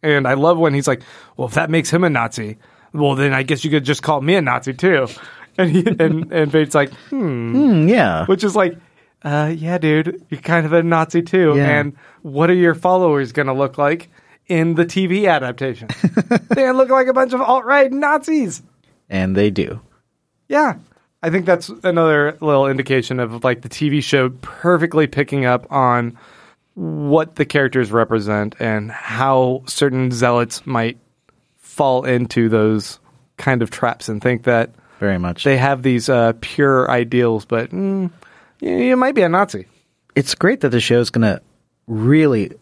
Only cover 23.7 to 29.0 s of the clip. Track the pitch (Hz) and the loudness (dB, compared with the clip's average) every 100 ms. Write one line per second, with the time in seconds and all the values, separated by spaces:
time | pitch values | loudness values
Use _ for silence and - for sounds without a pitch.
23.7 | - 151 143 - 139 127 127 - - 170 | -4 -2 -2 0 0 0 -4 -18 -6 0
24.7 | 175 165 156 147 139 135 139 127 123 - | 2 2 0 0 -2 -4 -2 0 -2 -2
25.7 | 139 127 120 120 117 - - - _ _ | 0 2 0 -2 -8 -20 -20 -20 _ _
26.7 | - 170 156 147 156 160 - 147 147 135 | -12 -8 -6 0 0 0 -4 -2 0 0
27.7 | 131 113 113 110 113 101 104 104 - 113 | 0 0 0 0 -2 -2 -2 -4 -4 -4
28.7 | 107 104 - | -4 -6 -12